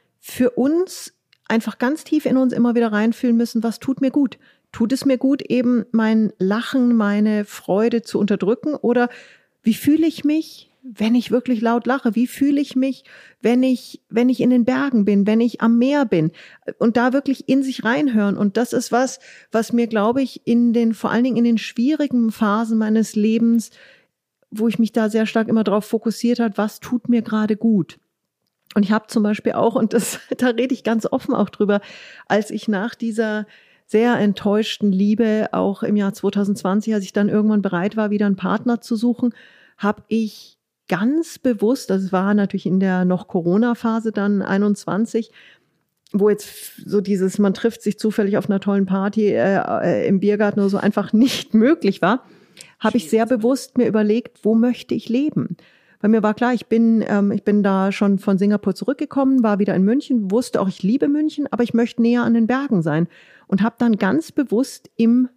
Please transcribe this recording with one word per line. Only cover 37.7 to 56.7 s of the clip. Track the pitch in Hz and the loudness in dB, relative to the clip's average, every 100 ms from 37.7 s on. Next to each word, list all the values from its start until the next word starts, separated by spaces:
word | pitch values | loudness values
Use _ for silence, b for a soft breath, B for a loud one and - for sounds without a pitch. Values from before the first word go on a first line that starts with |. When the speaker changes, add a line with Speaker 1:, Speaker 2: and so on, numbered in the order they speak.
| 180 196 214 | -2 -2 -2
Speaker 1:
war, | 214 | -2
wieder | 208 208 | 0 0
einen | 190 | 0
Partner | 180 196 - 233 | -2 -2 -2 -4
zu | - 226 | -4 -2
suchen, | 240 233 247 b b b b b | -2 0 -2 b b b b b
hab | 202 208 - | -4 -4 -4
ich | 220 220 - - _ _ _ - | -4 -4 -8 -20 _ _ _ -8
ganz | 180 220 302 330 - | -2 0 0 -2 -4
bewusst, | 262 220 208 262 - | -2 0 0 0 -2
das | 190 190 | -4 -2
war | 185 190 | -2 0
natürlich | 208 196 196 185 | 0 0 -2 -2
in | 185 | 0
der | 190 185 180 | 2 0 0
noch | 180 - | -2 -2
Corona-Phase | 190 170 190 240 233 226 226 226 | -4 0 2 0 0 -2 -2 -2
dann | 214 202 202 | -2 0 0
einundzwanzig, | - 196 208 202 - 185 226 226 226 b b b b _ _ _ _ | 0 0 0 -2 -2 -4 -2 -4 -6 b b b b _ _ _ _
wo | 208 208 | 0 2
jetzt | 208 | 2
f-, | - - - - | -4 -18 -18 -18
so | - 202 | -4 -2
dieses, | 190 202 190 185 | 0 0 0 2
man | 202 | 0
trifft | 196 233 220 | 0 -2 -2
sich | - 202 | -6 -4
zufällig | 220 202 202 202 | -2 -2 0 0
auf | 202 | 0
einer | 196 | -2
tollen | 202 202 | 0 0
Party, | 190 190 196 214 208 | 0 0 -2 0 0
äh, | 113 156 196 - 104 | 2 2 0 -2 -2
äh, | - 117 - | 0 0 2
im | 190 | 2
Biergarten | 202 208 208 202 | 2 2 0 0
oder | 196 | 0
so | 196 | 0
einfach | 202 208 202 | 0 -2 0
nicht | 214 254 - - | 2 4 2 0
<laughs> | |
möglich | 220 226 330 196 190 | 2 4 4 0 0
war, | 165 247 B B B B B B | 0 0 B B B B B B
hab | 220 | -2
ich | 233 - | -2 0
sehr | 220 226 | 0 2
Speaker 2:
Schwierig. | 247 | 0
Speaker 1:
bewusst | 226 262 - - | 0 0 -2 0
mir | 240 | 2
überlegt, | 214 214 226 233 - | 2 2 0 -2 -4
wo | 208 | 0
möchte | 226 247 240 - | 2 2 0 -4
ich | - - | -6 -2
leben? | 233 302 - - 175 b b b b | -2 0 -2 -4 -8 b b b b
Weil | 208 | 0
mir | 220 | 2
war | 214 | 2
klar, | 214 240 | 0 0
ich | 247 | -2
bin, | - | -2